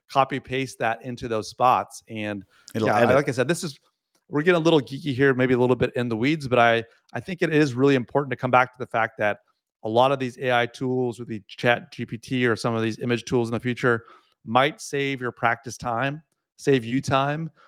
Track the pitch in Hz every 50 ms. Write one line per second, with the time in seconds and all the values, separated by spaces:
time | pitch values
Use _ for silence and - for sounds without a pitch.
0 | _ - - 139 135 - 143 131 - 127 127 135 135 127 - - 127 113 113 -
1 | - 131 123 117 127 117 113 110 107 - - - 123 127 117 185 202 - - -
2 | - - 113 107 107 104 104 98 - _ _ _ _ - - 113 110 104 107 107
3 | 120 117 131 139 147 143 123 127 123 135 170 - - 156 139 - _ _ _ _
4 | _ _ _ _ _ - 151 147 151 185 180 165 156 165 165 147 127 - 135 135
5 | - 147 127 123 139 139 131 127 127 127 127 120 127 123 127 117 127 123 - 127
6 | 120 120 113 110 120 143 160 156 139 123 123 120 117 117 117 113 113 - _ _
7 | _ _ - 120 - - 185 - 185 160 160 147 156 139 117 123 135 143 139 127
8 | 113 - - 139 147 135 135 - - 127 120 127 127 - - - 120 - - 117
9 | 113 113 - - 107 104 101 - _ _ _ _ _ _ _ _ - 110 110 120
10 | 127 135 143 127 131 123 107 - 135 127 123 120 120 117 - - 135 127 127 127
11 | 127 123 117 - 120 113 113 104 - - - - - 123 120 - 180 - - -
12 | 120 - 120 110 - - 131 123 123 120 110 - - 123 113 113 110 113 107 -
13 | 127 120 120 113 - - 135 123 117 113 117 107 - 123 120 - - 127 117 113
14 | - - - _ _ _ _ _ - 113 113 127 135 151 151 - - - 147 139
15 | 139 139 139 123 127 120 - - 123 117 117 - - 127 - - 135 123 117 117
16 | 131 139 147 160 - _ _ _ _ _ _ - - 147 139 127 113 117 120 139
17 | - - 147 135 135 143 147 156 165 156 - _ _